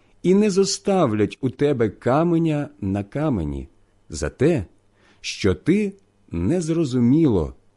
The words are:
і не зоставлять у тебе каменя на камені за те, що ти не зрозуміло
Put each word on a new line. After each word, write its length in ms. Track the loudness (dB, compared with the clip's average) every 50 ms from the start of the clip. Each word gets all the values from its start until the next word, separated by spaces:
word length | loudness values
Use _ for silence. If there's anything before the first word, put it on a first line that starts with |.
| _ _ _ _ 0
і 120 | 2 4
не 140 | 4 4 2
зоставлять 880 | 2 0 0 0 -2 -4 -2 0 0 2 2 2 2 0 0 0 -2 -4
у 80 | -6 -4
тебе 400 | -2 0 0 0 0 0 0 -2
каменя 800 | -2 -4 -2 0 0 2 2 2 2 2 0 0 0 -2 -4 -8 -10 -8
на 220 | -6 -4 -4 -4 -4
камені 640 | -6 -6 -4 -2 -2 -2 -2 -2 -4 -6 -8 -10 -14 _ _ _ _ _ _ _ -14
за 200 | -10 -8 -8 -6
те, 360 | -2 0 0 2 2 0 -4 -8 _ _ _ _ _ _ _ _ _ _
що 340 | -14 -12 -6 -2 0 0 0
ти 380 | 0 0 0 0 2 0 -2 -6 -10 _ _ _ _ _ -10
не 300 | -6 -4 -2 0 0 0
зрозуміло 920 | -2 -2 -2 -2 -2 -2 0 2 4 4 4 4 4 4 2 2 0 -4 -8 _ _ _ _